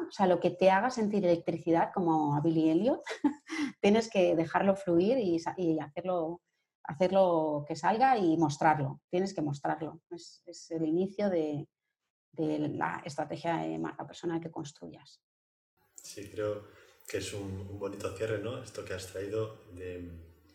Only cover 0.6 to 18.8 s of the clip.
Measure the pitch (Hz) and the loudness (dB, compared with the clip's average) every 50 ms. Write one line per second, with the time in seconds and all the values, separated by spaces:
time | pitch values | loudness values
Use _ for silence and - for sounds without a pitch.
0.6 | 185 190 190 196 214 247 240 233 214 208 208 202 175 175 170 170 - - 165 165 | 4 6 6 6 2 0 0 0 -2 0 0 2 4 4 2 2 2 -4 -6 -4
1.6 | - 165 165 165 208 - - 190 180 165 160 156 151 147 143 147 147 165 165 160 | 0 2 2 4 2 2 0 0 2 2 2 2 2 2 2 2 2 2 2 4
2.6 | 156 160 160 175 202 254 320 339 - - 440 - - 277 294 - _ - 330 311 | 4 4 4 4 4 2 0 0 -2 -10 -6 -2 -2 -2 -2 -2 _ -10 -4 -4
3.6 | 294 254 - _ - 202 208 226 226 - - 196 180 175 170 160 165 160 - 180 | -4 -4 -2 _ 4 4 4 4 2 2 2 2 4 4 4 2 0 2 2 2
4.6 | 185 196 196 196 - 180 170 170 185 208 262 269 214 175 170 165 165 - - 185 | 4 4 2 2 2 2 4 4 4 4 2 2 2 0 0 0 -2 -4 -4 -2
5.6 | 180 160 160 156 147 151 - 180 175 185 180 175 160 160 170 - _ _ _ _ | 0 0 0 0 -2 -6 -8 -8 -4 -2 -2 -2 -2 -4 -6 -10 _ _ _ _
6.6 | _ _ _ _ - - 160 - 185 180 190 196 190 180 170 160 156 156 151 147 | _ _ _ _ -12 -8 -2 0 2 4 6 6 6 6 6 4 2 2 0 -2
7.6 | 143 - 165 - - 180 208 220 262 269 254 214 180 165 160 165 160 147 143 - | -2 -4 -6 -2 0 2 2 4 4 4 4 4 4 4 4 4 4 2 2 4
8.6 | 175 160 151 147 139 135 - - _ _ - 180 190 190 - - 151 147 143 - | 4 4 4 4 2 -4 -4 -8 _ _ -2 0 0 0 -2 -4 -4 -4 -4 -4
9.6 | - 160 156 156 156 151 160 170 _ - 175 170 - - - - _ 175 170 - | -4 -4 -4 -2 -4 -8 -10 -12 _ -16 -16 -16 -16 -18 -20 -20 _ -20 -18 -18
10.6 | - - 170 160 160 156 160 180 190 196 - - 208 202 180 170 156 151 147 143 | -12 -6 -4 -2 0 0 2 0 0 0 -2 -2 0 0 2 0 0 -2 -4 -6
11.6 | - - _ _ _ _ _ _ _ _ _ _ _ _ _ - 160 156 151 147 | -8 -10 _ _ _ _ _ _ _ _ _ _ _ _ _ -4 -2 -2 0 0
12.6 | 151 147 - - 165 165 170 - - 170 139 - 151 - 165 - - 170 165 160 | -2 -2 -2 -2 -4 -4 -4 -6 -8 -8 -6 -6 -6 -6 -6 -6 -4 -2 -2 -2
13.6 | 160 160 160 160 160 156 151 - 147 147 - - - 175 165 165 165 160 - 165 | -2 -4 -4 -4 -6 -6 -6 -8 -12 -14 -12 -8 -6 -4 -4 -4 -6 -8 -10 -12
14.6 | 156 143 - - 175 170 151 - - - - _ _ _ _ _ _ _ _ _ | -12 -12 -14 -16 -18 -18 -18 -18 -20 -20 -20 _ _ _ _ _ _ _ _ _
15.6 | _ _ _ _ _ _ _ - - - - 107 95 - - 110 107 104 104 101 | _ _ _ _ _ _ _ -20 -18 -16 -14 -14 -14 -12 -8 -4 -4 -4 -4 -6
16.6 | 101 - - - - - _ _ - - - 98 - - - 101 101 98 95 95 | -8 -16 -20 -20 -20 -20 _ _ -12 -8 -6 -6 -6 -6 -8 -8 -8 -8 -8 -8
17.6 | 101 98 101 101 101 98 101 - - 92 - - 110 110 110 98 101 113 131 127 | -10 -10 -10 -8 -8 -8 -6 -6 -8 -8 -6 -4 -4 -2 -2 -4 -4 -6 -8 -8
18.6 | 127 - - - | -10 -12 -12 -12